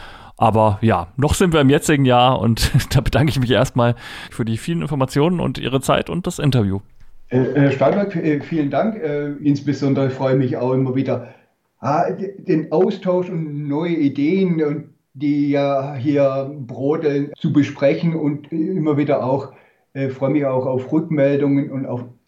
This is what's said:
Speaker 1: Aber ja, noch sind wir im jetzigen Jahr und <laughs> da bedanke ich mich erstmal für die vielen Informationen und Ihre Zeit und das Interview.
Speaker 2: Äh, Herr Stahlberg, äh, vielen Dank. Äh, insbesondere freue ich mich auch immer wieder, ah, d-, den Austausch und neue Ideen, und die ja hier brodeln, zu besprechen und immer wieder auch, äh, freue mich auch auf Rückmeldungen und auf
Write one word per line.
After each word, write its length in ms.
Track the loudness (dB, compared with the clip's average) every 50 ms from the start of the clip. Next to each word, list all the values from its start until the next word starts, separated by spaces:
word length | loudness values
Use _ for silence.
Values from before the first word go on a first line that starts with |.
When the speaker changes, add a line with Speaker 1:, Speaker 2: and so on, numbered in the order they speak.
| -18 -18 -20 -20 -20 -12 -4
Speaker 1:
Aber 420 | 0 2 4 4 4 4 4 4 2 2
ja, 260 | 2 2 2 0 -4 -4
noch 180 | -2 -2 0 2
sind 180 | 2 2 4 4
wir 80 | 4
im 80 | 6 6
jetzigen 360 | 4 4 4 2 2 4 4
Jahr 360 | 4 6 6 6 6 4 2
und 300 | 2 0 2 2 0 2 2 0 2
<laughs> 120 | 2 0
da 60 | 0
bedanke 300 | 2 2 2 2 2 2
ich 100 | 2 0
mich 100 | 0 2
erstmal 460 | 2 2 2 2 2 2 2 2 2 -2 -6 -18 -16 -16 -16 -12
für 140 | -8 -6 -4
die 120 | -4 -4
vielen 260 | -4 -4 -4 -4 -4 -4
Informationen 580 | -4 -2 -2 -2 0 2 2 2 2 2 0
und 180 | -2 -2 -4 -4
Ihre 220 | -4 -2 -2 0
Zeit 300 | 0 2 0 0 0 -2
und 180 | -4 -6 -4 -6
das 100 | -4 -2
Interview. 400 | 0 2 2 2 2 0 -2 -4 -6 -10 -20 -20 -20 -20 -20 -20 -10 -4
Speaker 2:
Äh, 100 | 0 0 0 0 2
Herr 160 | 2 2 2 4
Stahlberg, 420 | 2 2 2 2 2 -2 -2 -4
äh, 260 | -2 -2 -2 -2 -2
vielen 300 | -4 -4 -2 -2 -2 0
Dank. 320 | 0 0 0 -2 -2 -4 -4
Äh, 300 | -4 -4 -4 -4 -6 -6 -2 0
insbesondere 680 | 0 0 0 0 -2 -2 0 0 0 2 2 0 0
freue 240 | -2 -2 -2 0 2
ich 40 | 2
mich 180 | 2 0 -2
auch 180 | -2 -2 0 0
immer 200 | 0 0 0 0
wieder, 400 | -2 -2 -2 -2 -4 -6 -10 -18 -20 _ _ _ _ _ _ _ _
ah, 280 | -4 -2 0 0 0 -2 -2
d-, 220 | -6 -8 -10 -10 -8
den 320 | -4 -2 -2 -2 -2 0
Austausch 580 | 0 2 2 2 0 -2 -2 -2 -2 -2 -2 -4
und 380 | -4 -6 -6 -6 -6 -8 -6
neue 300 | -4 -4 -2 -2 -2 0
Ideen, 640 | 0 0 0 0 0 0 0 2 2 2 0 0 0 0
und 220 | -2 -2 -4 -8 -14 _ _ _ _ -12
die 360 | -6 -2 -2 0 0 0 0
ja 460 | 0 0 0 0 0 -2 -4 -4 -8
hier 580 | -6 -2 0 2 4 2 2 2 0 -4 -6 -8 -12 -12 -12
brodeln, 640 | -8 -4 -2 0 0 0 0 0 -2 -2 -4 -6 -8
zu 160 | -6 -2 0 2
besprechen 600 | 2 2 2 0 0 2 2 2 2 0 -2 -2
und 380 | -2 -2 -2 -4 -4 -8 -8 -4
immer 440 | -4 -2 -2 -2 -2 0 0 0
wieder 280 | 0 0 0 0 0 0
auch, 280 | 0 -2 -2 -4 -6 -14 -20 _ _ _ _ _ _ -8
äh, 140 | -6 -6 -6
freue 220 | -4 -2 -2 0
mich 160 | 0 0 0
auch 200 | 0 -2 -2 -2
auf 260 | -2 -2 -4 -2 -2 -2
Rückmeldungen 800 | -2 0 0 0 2 2 2 2 2 2 2 2 0 0 -2 -4
und 120 | -8 -6
auf 200 | -6 -6 -8 -10 -12 -16 _ _